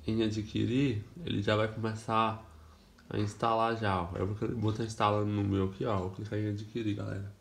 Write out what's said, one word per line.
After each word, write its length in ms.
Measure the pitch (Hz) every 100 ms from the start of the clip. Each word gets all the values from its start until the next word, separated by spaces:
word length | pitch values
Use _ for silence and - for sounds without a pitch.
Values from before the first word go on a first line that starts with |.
em 180 | - 110
adquirir, 800 | 110 107 104 107 107 127 139 107 - -
ele 160 | 170 104
já 140 | 104
vai 180 | 107 107
começar 720 | 110 110 110 - 110 113 110 - - - - - - -
a 100 | -
instalar 580 | 104 - 117 113 113 113
já, 260 | 107 92
ó. 80 | 87 95
Eu 100 | 95
vou, 220 | 104 110 -
vou 140 | 107
tá 100 | 110
instalando 480 | 113 110 107 104 104
no 140 | 104
meu 220 | 101 98 95
aqui, 180 | 98 131
ó. 100 | 98
Vou 140 | 92
clicar 300 | - 107 107
em 80 | 104
adquirir, 480 | 104 107 120 107 101
galera. 360 | 104 98 101 -